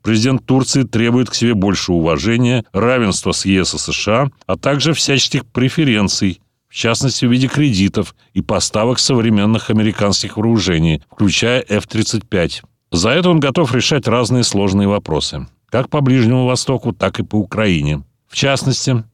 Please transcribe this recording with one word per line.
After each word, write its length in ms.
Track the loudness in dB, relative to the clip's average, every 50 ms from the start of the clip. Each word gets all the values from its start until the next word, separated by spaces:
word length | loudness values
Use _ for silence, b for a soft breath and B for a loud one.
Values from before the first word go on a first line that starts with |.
Президент 420 | -2 0 0 2 2 0 0 0 0
Турции 380 | 0 0 2 2 2 0 0
требует 480 | 0 0 0 0 0 2 2 2 0 0
к 40 | -2
себе 200 | 0 0 0 2
больше 380 | 2 0 0 0 -2 -2 -2
уважения, 720 | 0 0 0 0 0 0 0 0 0 2 2 0 0 -2 -2 _
равенства 600 | -4 -2 0 0 2 2 0 0 -2 -2 -2 -4
с 140 | -4 -2 0
Е 180 | 0 2 2 2
С 100 | 0 -4
и 40 | -6
С 120 | -6 -6
Ш 320 | -6 -4 -2 0 0 0 0
А, 60 | -2 -4 _ _
а 100 | -6 -6
также 360 | -4 -2 -2 -2 0 0 -2
всяческих 540 | -2 -2 0 0 0 0 0 -2 -4 -4 -6
преференций, 920 | _ -2 -2 0 0 0 0 0 2 2 2 0 0 -2 -2 -2 -2 -4 -4 _ _ _ _ _ _
в 60 | -8
частности, 500 | -4 -2 -2 0 0 0 -2 -2 0 0
в 80 | 2
виде 160 | 2 2 0 0
кредитов 680 | 0 0 0 2 2 2 2 2 0 -2 -4 -4 -8 _ _ _ -6
и 80 | -4
поставок 560 | -2 -2 -2 -2 -2 -2 -2 0 0 0 0 0
современных 720 | 0 2 2 2 2 2 2 2 2 2 0 0 0 0
американских 640 | 0 0 0 0 0 0 0 0 0 -2 -4 -6 -4
вооружений, 680 | -2 0 2 2 2 2 0 0 2 2 2 0 -2 -4 _
включая 540 | _ 0 0 0 0 0 0 0 0 -2 -2
Ф 200 | -2 -2 -2 -2
тридцать 420 | -2 -4 -4 -2 -2 -4 -6 -4 -2
пять. 340 | -2 -2 -2 -2 -4 -10 -16 -20 _ _ _ -6
За 180 | -4 -2 0 2
это 200 | 2 2 2 2
он 100 | 2 2
готов 340 | 2 2 0 0 0 0 0
решать 320 | 0 0 0 0 0 0
разные 380 | 0 0 0 0 2 0 0 0
сложные 440 | 0 0 0 0 2 2 2 2 2
вопросы, 580 | 0 0 -2 -2 -4 -4 -4 -4 -8 -10 -12 -14 _ _ _ _
как 180 | -4 -2 -2 -2
по 140 | -2 0
Ближнему 420 | 2 2 4 4 4 2 2 2 2
Востоку, 480 | 0 0 -2 -2 -2 -4 -2 -2 -4
так 280 | -4 -2 -4 -4 -2 -4
и 20 |
по 140 | -6 -4 -2
Украине. 680 | -2 -2 -2 -4 -2 0 0 0 0 0 -2 -4 -4 -6 _ _ _ _ _
В 80 | -6
частности, 680 | -4 -2 0 0 0 0 -2 -2 -2 -2 -2 -2 -2 -4 -6